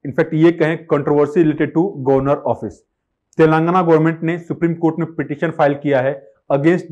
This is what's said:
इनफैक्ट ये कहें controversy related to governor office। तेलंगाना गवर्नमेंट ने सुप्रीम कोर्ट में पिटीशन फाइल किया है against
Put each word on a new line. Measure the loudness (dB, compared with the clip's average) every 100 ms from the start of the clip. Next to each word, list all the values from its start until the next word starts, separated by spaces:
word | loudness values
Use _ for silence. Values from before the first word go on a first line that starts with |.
| -6
इनफैक्ट | -4 -2
ये | 2 2
कहें | 4 0 -2 -2
controversy | -2 0 2 2 2
related | 2 0 -2 0
to | -2 -2
governor | 0 0 2 -2
office। | -2 -6 -8 -14 _ _ _ _ _ 2
तेलंगाना | 4 4 2 0
गवर्नमेंट | 2 2 2 -2
ने | -4 -6
सुप्रीम | -8 -4 -4
कोर्ट | -2 -2 -2
में | -6 -8
पिटीशन | -8 -6 -4
फाइल | 0 0
किया | 0 0 0
है | 0 -4 -12 _ -4
against | 0 2 0 0